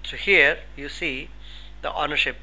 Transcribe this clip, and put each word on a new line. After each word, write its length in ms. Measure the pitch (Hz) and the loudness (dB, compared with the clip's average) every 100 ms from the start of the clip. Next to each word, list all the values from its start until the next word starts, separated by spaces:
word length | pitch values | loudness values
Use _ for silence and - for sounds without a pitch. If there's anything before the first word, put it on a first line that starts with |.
So 120 | - | -10
here 440 | 143 - 185 143 170 - - | -4 4 8 8 4 -8 -12
you 100 | 143 | -12
see 420 | - 170 131 156 - - - - - | -6 -6 -6 -10 -16 -16 -16 -16 -10
the 120 | 151 | -6
ownership. 440 | - 147 147 135 120 | -2 -2 0 -2 -4